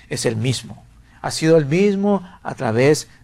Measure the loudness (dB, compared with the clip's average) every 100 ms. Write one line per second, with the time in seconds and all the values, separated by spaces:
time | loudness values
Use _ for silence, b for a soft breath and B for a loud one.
0 | B -6 -4 -2 -2 -4 -6 -20 -20 -20
1 | b b -10 -2 2 4 4 2 2 0
2 | 0 0 -4 B -14 -6 -2 2 2 2
3 | -2 b